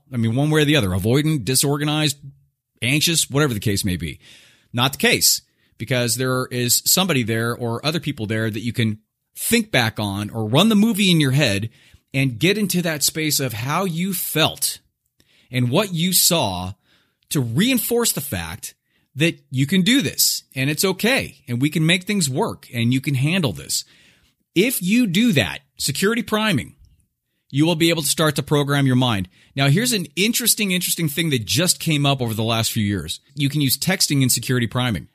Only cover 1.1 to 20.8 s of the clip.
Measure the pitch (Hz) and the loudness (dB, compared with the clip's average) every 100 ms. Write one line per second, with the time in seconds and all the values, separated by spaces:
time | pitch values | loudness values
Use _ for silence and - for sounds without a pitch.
1.1 | 135 156 156 101 131 139 147 151 151 151 | 2 2 -2 0 0 0 0 -2 0 -2
2.1 | - - - _ _ _ - 117 151 170 | -4 -12 -20 _ _ _ -6 -2 0 2
3.1 | 160 - 139 151 107 107 98 101 85 80 | 0 0 0 0 0 -2 0 -2 -2 -6
4.1 | - - - _ _ _ 117 135 - 233 | -10 -18 -20 _ _ _ -2 -2 0 2
5.1 | 170 - - _ _ _ - 113 127 120 | 2 2 0 _ _ _ -12 -4 -2 0
6.1 | 117 131 127 - 123 123 - - 180 190 | -2 -2 -2 -4 -2 0 0 2 2 2
7.1 | 139 110 113 117 120 120 117 151 156 139 | 0 0 0 -2 -2 -4 -4 -4 -4 -4
8.1 | 123 104 110 110 107 117 110 110 107 _ | -6 -4 -2 -2 -4 -6 -2 -2 -2 _
9.1 | _ _ - - 233 220 135 113 - 104 | _ _ -8 0 0 2 0 0 -2 -4
10.1 | 98 104 113 107 131 220 208 226 196 190 | -4 -6 -4 0 4 6 6 4 4 4
11.1 | 165 139 135 131 98 110 _ _ _ _ | 4 4 4 2 0 -2 _ _ _ _
12.1 | 135 135 110 175 208 202 175 165 151 - | -2 -2 0 0 0 0 -2 -2 -2 -4
13.1 | 160 156 147 127 104 127 160 196 160 190 | -2 -2 -2 -4 -6 -4 -4 -4 -4 -4
14.1 | 180 - 156 139 - - - _ _ _ | -4 -4 0 0 0 -6 -6 _ _ _
15.1 | _ _ _ - 123 123 151 202 165 180 | _ _ _ -6 -2 2 2 0 0 0
16.1 | 175 - 170 107 90 92 - _ _ _ | 2 2 2 0 -2 -6 -10 _ _ _
17.1 | _ - 147 120 120 240 254 - 240 226 | _ -4 -2 0 2 2 2 0 0 0
18.1 | - - 90 82 85 - - _ _ _ | -2 -4 -6 -6 -10 -14 -18 _ _ _
19.1 | 135 165 - - 131 139 190 180 269 135 | -2 0 -2 -6 -2 2 2 4 2 2
20.1 | - - - - 135 135 151 | 0 -2 -2 -8 -4 -2 0